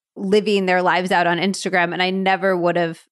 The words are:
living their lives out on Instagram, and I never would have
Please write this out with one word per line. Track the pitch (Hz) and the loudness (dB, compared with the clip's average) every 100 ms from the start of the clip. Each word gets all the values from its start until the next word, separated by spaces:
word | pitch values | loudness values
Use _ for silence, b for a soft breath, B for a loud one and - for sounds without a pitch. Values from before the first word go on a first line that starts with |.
| _ - | _ -10
living | 196 214 202 202 | 0 0 2 0
their | 185 185 | 2 2
lives | 180 170 185 | 2 0 0
out | 185 170 | 2 2
on | 175 | 0
Instagram, | 185 190 190 185 175 | -2 -4 -2 -2 -2
and | 170 | -2
I | 185 | -2
never | 190 190 190 190 185 | 0 0 0 0 0
would | 175 175 | 0 0
have | 165 165 - | -2 -6 -18